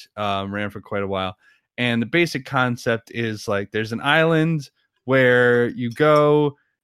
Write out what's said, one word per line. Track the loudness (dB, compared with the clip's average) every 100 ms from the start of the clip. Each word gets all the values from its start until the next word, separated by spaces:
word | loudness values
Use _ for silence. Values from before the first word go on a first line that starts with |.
| -16 -8
um, | -4 -4 -4
ran | -6 -8
for | -10
quite | -8 -6
a | -4
while. | -4 -6 -8 _ _ _ -4
And | -2 -2
the | -2
basic | -2 -2 -4
concept | -4 -2 -2 -2 -2 -4 -4
is, | -8 -6 -6 -4
like, | -4 -4
there's | -6 -6
an | -4
island | 0 2 4 2 0 -2 -6 _ _ _ 0
where | 4 4 4 4 4 0
you | -2 -6
go | 0 4 4 4 4 2 -4 _ _